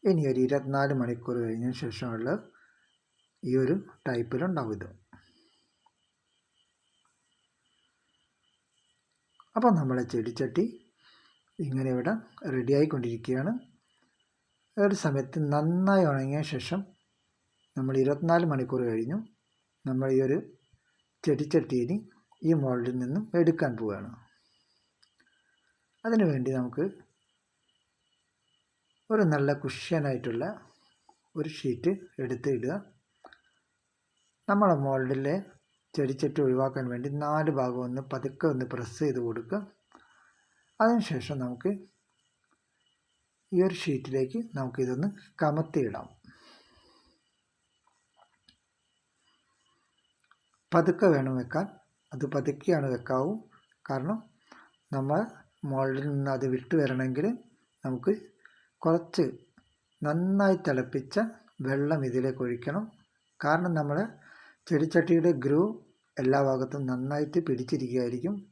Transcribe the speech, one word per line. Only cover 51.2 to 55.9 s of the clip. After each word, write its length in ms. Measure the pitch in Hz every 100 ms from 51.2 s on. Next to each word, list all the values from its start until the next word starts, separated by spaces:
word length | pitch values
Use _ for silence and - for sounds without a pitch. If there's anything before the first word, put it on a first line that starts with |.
| 131 131
വെക്കാൻ, 300 | 120 156 196 - _ _ _
അത് 120 | 135 139
പതുക്കെയാണ് 600 | 143 131 139 - 165 139
വെക്കാവൂ. 420 | 123 - 131 147 220 - - _ _
കാരണം 340 | - 135 143 226 - _ _ - - _ _
നമ്മൾ 260 | 135 135 156 226 - - _
മോൾഡിൽ 400 | 147 135 135